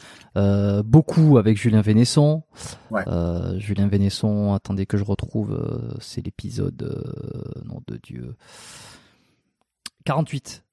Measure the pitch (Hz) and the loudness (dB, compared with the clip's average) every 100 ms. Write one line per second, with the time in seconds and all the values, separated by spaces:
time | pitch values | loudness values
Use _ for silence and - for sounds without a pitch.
0 | - - - 98 101 101 101 101 107 151 | -12 -20 -6 0 2 2 2 0 4 4
1 | - - 156 131 104 107 120 107 104 107 | 6 4 6 6 6 2 4 2 4 4
2 | 120 156 147 156 - - - - - 214 | 4 4 2 2 -6 -16 -18 -18 -6 -6
3 | - 87 85 85 87 92 104 101 101 101 | -2 -2 -2 -2 -4 -6 -4 0 2 4
4 | 98 - 107 104 104 98 - 98 98 101 | 2 0 0 0 0 0 -2 -4 -2 -2
5 | 101 98 - 113 104 104 - - 117 - | 0 -2 -2 -4 -4 -4 -6 -6 -8 -10
6 | - - - - 101 113 95 - - - | -12 -10 -10 -10 -10 -6 -6 -6 -8 -8
7 | - - - - - - - - - 57 | -10 -12 -12 -12 -12 -12 -14 -16 -14 -16
8 | - 60 62 117 _ - - - - - | -14 -16 -14 -16 _ -20 -20 -20 -20 -20
9 | _ _ _ _ _ _ _ _ - - | _ _ _ _ _ _ _ _ -20 -10
10 | - 143 160 139 - - _ | -2 -2 -2 -6 -10 -18 _